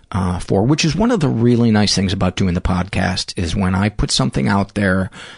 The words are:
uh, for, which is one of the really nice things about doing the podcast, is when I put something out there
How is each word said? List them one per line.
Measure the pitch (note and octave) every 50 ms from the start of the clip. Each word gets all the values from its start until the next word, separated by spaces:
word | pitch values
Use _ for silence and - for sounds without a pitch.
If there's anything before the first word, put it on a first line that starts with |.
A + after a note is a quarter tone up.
| _ _
uh, | - F#2 F#2 F2+ F2 E2+
for, | - - A2 F#2+ G#2+
which | C3 D#3 D3+ F3+
is | D#3+ C3+
one | F3 A3 B3
of | B3 F#3
the | C#3+ B2+
really | B2 A2+ A#2 A#2+ B2 A2+ A#2+ A#2
nice | G#2+ G#2 G#2 G2 -
things | F#2+ G2 F#2 F#2
about | F#2+ G2 F#2 -
doing | - G2 F#2 E2+
the | F2+
podcast, | - - F2+ F2+ F2+ - - F2+ F#2+ F2+ F#2 - - - -
is | - F2 E2 F2+
when | G#2 F#2+ F#2 F#2+
I | F#2+ G2+ G#2+
put | - - D3 C#3
something | - - C3 C3 - - C3+
out | A2 G2+ G2+ F#2+ - -
there | G#2 G2+ F#2+ F#2 F#2+ F#2 - - - - - -